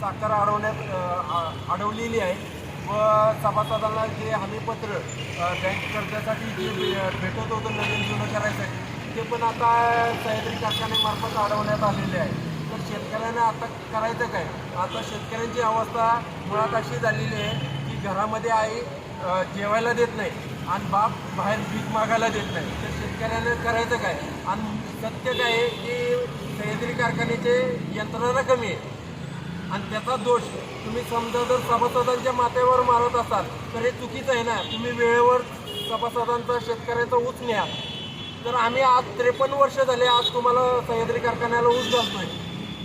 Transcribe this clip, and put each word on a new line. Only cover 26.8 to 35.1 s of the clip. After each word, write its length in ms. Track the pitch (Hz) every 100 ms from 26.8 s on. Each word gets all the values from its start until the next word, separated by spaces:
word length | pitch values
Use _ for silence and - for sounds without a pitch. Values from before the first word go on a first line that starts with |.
| 240
कारखान्याचे 840 | 240 233 226 233 233 240 247 254 240 -
यंत्रणा 480 | 214 214 226 240 254
कमी 240 | 254 247 220
आहे 320 | 151 - - - - - - - - -
आणि 100 | 196 202
त्याचा 260 | 214 220 254
दोष 260 | 220 240 - - - -
तुम्ही 180 | - 233
समजा 420 | 240 233 233 240
जर 120 | 240 254
सभासदांच्या 760 | - 233 240 254 240 247 254
माथ्यावर 480 | 240 240 254 247 254
मारत 360 | 247 240 240 247
असाल 580 | 226 208 180 - -
तर 40 | 233
हे 120 | 240
चुकीचं 440 | 247 240 262 254
आहे 80 | 247
ना. 140 | 226 220
तुम्ही 340 | 214 233 240
वेळेवर 500 | 240 233